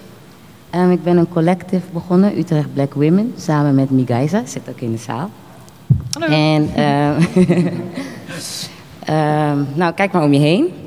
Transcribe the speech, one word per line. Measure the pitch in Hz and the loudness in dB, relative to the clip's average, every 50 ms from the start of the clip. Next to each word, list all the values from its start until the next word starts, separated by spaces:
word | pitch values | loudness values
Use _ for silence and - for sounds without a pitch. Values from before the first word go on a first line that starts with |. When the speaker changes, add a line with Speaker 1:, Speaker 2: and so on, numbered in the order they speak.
| - - - - - - - - - - - - - - | -16 -20 -20 -20 -20 -20 -20 -20 -20 -20 -20 -20 -12 -6
Speaker 1:
Ehm, | - 175 180 180 | -2 2 2 4
ik | 180 165 151 | 2 2 2
ben | 175 175 | 2 4
een | 175 165 170 | 4 2 2
collective | - 170 160 175 185 180 - - 190 180 - - 165 | 0 0 2 2 0 0 -2 -4 -4 -4 -4 -4 -8
begonnen, | 170 - 185 180 185 196 208 - | -8 -2 0 2 4 4 4 2
Utrecht | - 160 - 160 151 147 131 127 | -2 -2 0 0 0 -2 -2 -2
Black | 135 139 135 - | -2 -2 -2 0
Women, | 135 147 156 170 196 220 247 - | 0 2 4 4 2 2 -2 -6
samen | - - - 151 147 147 147 135 | -6 -4 0 0 2 2 2 2
met | 135 135 139 | 2 2 2
Migaiza, | 135 131 127 127 120 120 143 151 180 220 247 | 2 0 2 2 0 0 0 0 -2 -2 -4
zit | 247 - 127 - - | -4 -10 -12 -12 -12
ook | 127 - | -12 -8
in | 127 117 | -6 -6
de | 113 | -6
zaal. | 113 - - 113 117 165 214 - - - - - - - - - - - - - - - - | -6 -6 -8 -8 -6 -8 -8 -12 -16 -20 -20 -20 -20 -20 -20 -20 -6 0 0 0 0 -2 -6
Speaker 2:
Hallo. | - - 339 311 151 | -6 -4 0 2 2
Speaker 1:
En, | 156 151 156 156 151 151 - - | 2 4 4 2 2 0 0 0
ehm, | - 147 147 143 143 147 147 151 147 165 - - 185 180 | 0 2 2 2 2 2 2 2 0 0 2 2 2 2
<laughs> | - 175 180 165 180 175 170 170 - - - - - - - - - 175 160 - - - - - - - - - - - - - | 4 2 2 0 -2 -2 -6 -8 -10 -10 -10 -12 -12 -14 -16 -16 -14 -14 -12 -12 -12 -12 -12 -12 -14 -16 -20 -20 -20 -20 -12 -6
ehm, | - 156 156 151 151 151 151 151 147 143 143 143 135 135 | -2 -2 0 0 0 0 0 0 0 0 -2 -2 -2 -2
nou, | 170 180 170 165 | -2 -2 -2 0
kijk | - 202 196 | -2 -2 0
maar | 190 175 151 | 0 2 2
om | 143 143 | 4 4
je | 139 | 4
heen. | 147 147 170 226 320 370 - - - | 4 4 4 2 2 -2 -4 -8 -16